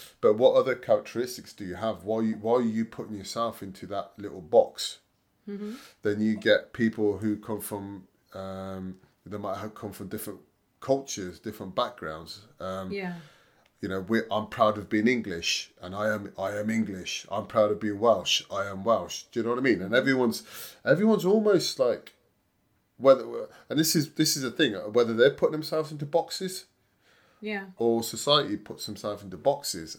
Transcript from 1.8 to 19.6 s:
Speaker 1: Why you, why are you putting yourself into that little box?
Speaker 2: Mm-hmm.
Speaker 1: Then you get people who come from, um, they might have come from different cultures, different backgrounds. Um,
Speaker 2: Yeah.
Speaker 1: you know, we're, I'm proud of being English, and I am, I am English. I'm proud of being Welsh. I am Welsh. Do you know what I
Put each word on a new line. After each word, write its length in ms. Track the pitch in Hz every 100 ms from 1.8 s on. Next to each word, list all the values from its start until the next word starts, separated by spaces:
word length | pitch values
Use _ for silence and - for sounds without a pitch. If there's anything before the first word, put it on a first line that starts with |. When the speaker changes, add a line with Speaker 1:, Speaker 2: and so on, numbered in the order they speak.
| 110 92
Speaker 1:
Why 180 | 95 110
you, 140 | 110 107
why 140 | 107
are 80 | 123
you 240 | 117 110 113
putting 280 | - 113 104
yourself 460 | 95 117 117 107
into 240 | 98 95 92
that 240 | 101 - -
little 240 | 101 90
box? 600 | 78 117 90 - - - _ _ _ _ -
Speaker 2:
Mm-hmm. 280 | 202 208 247 - _
Speaker 1:
Then 200 | 107 104
you 140 | 110 107
get 360 | 113 101 -
people 460 | - 113 110 107 95
who 180 | 107 107
come 240 | - 104
from, 440 | - 104 98 98 92 _ _
um, 640 | 95 95 95 95 95 92 90 _ _ 87
they 100 | 104
might 220 | 101 95
have 160 | 107
come 180 | - 104
from 160 | 95 95
different 320 | 107 - 92 _ _ _ _
cultures, 580 | - 135 135 - 92 -
different 340 | 110 - 98
backgrounds. 720 | 107 117 - 80 80 85 104 - _
Um, 320 | 92 95 95
Speaker 2:
Yeah. 220 | 98 95 175 - _ _ _ _ _
Speaker 1:
you 80 | 95
know, 120 | 95
we're, 260 | 90 113 -
I'm 160 | 104 110
proud 300 | - 107 104
of 100 | 95
being 180 | 107 113
English, 640 | 123 104 85 - - - _
and 120 | 90
I 140 | 98 107
am, 200 | 107 95 -
I 140 | 98
am 180 | 104 107
English. 560 | 113 98 92 87 - -
I'm 160 | 101 98
proud 240 | 113 104
of 100 | 104
being 180 | 107 101
Welsh. 420 | 117 98 90 - -
I 160 | 98 101
am 160 | 95
Welsh. 400 | 98 95 87 - -
Do 80 | 117
you 40 |
know 60 | 113
what 80 |
I 40 | 123